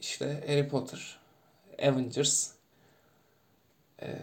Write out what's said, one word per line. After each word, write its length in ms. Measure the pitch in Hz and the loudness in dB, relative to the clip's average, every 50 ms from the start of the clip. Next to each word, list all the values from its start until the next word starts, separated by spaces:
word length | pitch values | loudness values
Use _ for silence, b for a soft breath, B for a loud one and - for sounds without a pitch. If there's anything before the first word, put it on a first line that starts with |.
İşte 420 | - - - - 131 139 147 147 - 143 | -8 -8 -6 -4 -2 -2 -2 -2 -2 2
Harry 200 | 147 143 139 143 | 4 4 4 4
Potter, 520 | 143 131 - - - 90 - - - - - _ _ _ _ _ _ _ _ - - - - | 2 -2 -2 -2 -6 -10 -12 -12 -14 -18 -20 _ _ _ _ _ _ _ _ -16 -4 2 4
Avengers, 720 | 143 135 131 127 117 113 135 151 147 - - - - - - _ _ b b b b b b b b b b b b b b b b b _ _ _ _ _ _ _ _ - | 4 4 4 2 0 0 0 2 2 2 2 0 -2 -6 -14 _ _ b b b b b b b b b b b b b b b b b _ _ _ _ _ _ _ _ -12
e, 180 | - - 120 - | -10 -8 -8 -8